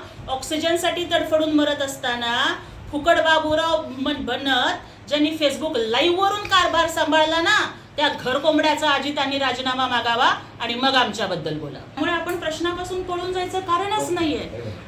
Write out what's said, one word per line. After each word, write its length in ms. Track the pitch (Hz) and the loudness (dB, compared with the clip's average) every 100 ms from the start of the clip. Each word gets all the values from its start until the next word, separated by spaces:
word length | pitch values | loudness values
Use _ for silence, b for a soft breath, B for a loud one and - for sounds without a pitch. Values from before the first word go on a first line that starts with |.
| B B - | B B -8
ऑक्सिजनसाठी 760 | 262 - 311 330 339 339 339 | -8 -4 -2 0 0 0 -2
तडफडून 480 | 349 330 320 311 311 | 0 0 2 2 4
मरत 300 | 302 294 285 | 4 4 0
असताना, 720 | 277 - 254 240 233 254 302 359 B B B | -4 -4 -4 -2 -2 0 0 -2 B B B
फुकट 240 | 294 330 339 | 0 4 4
बाबूराव 720 | 320 311 302 311 330 320 254 254 | 6 4 4 2 2 0 -2 -4
मन-, 260 | 294 285 | -4 -4
बनत 840 | 226 262 277 254 302 359 - - - | -4 -2 0 2 2 -2 -8 -16 -4
ज्यांनी 220 | 294 311 | 0 0
Facebook 460 | 320 285 233 311 233 | 2 0 0 -2 -2
लाईव्हवरून 640 | 220 247 349 359 392 415 | 0 2 2 4 2 0
कारभार 480 | - 381 339 330 330 | 2 2 4 2 2
सांभाळला 520 | 330 294 311 311 320 | 0 2 4 4 2
ना, 320 | 370 415 - - B - | 2 2 0 -6 B -2
त्या 120 | 285 | 0
घरकोंबड्याचा 800 | - 247 277 311 302 302 294 302 | 0 -2 0 4 4 4 2 2
अजितांनी 480 | 277 285 294 269 277 | 2 0 -2 -2 0
राजीनामा 480 | 262 254 262 254 254 | 0 0 -2 0 0
मागावा 480 | 240 233 233 311 381 B B | 0 2 4 4 2 B B
आणि 140 | 233 | -6
मग 200 | 240 269 | -2 2
आमच्याबद्दल 640 | 262 220 208 185 165 156 151 | 2 2 0 -4 -2 -4 -6
बोला. 200 | 143 135 | -8 -12
त्यामुळे 340 | - - 339 | -10 -4 -2
आपण 240 | 339 339 349 | -2 -2 -4
प्रश्नापासून 680 | 320 320 339 349 359 370 | -4 -4 -2 -4 -4 -6
पळून 300 | 359 359 359 | -4 -4 -4
जायचं 280 | 370 359 370 | -4 -4 -4
कारणच 500 | 370 349 403 427 - | 0 0 0 -2 0
नाहीये. 640 | 339 311 - - - 113 - | 0 0 -2 -6 -10 -10 -12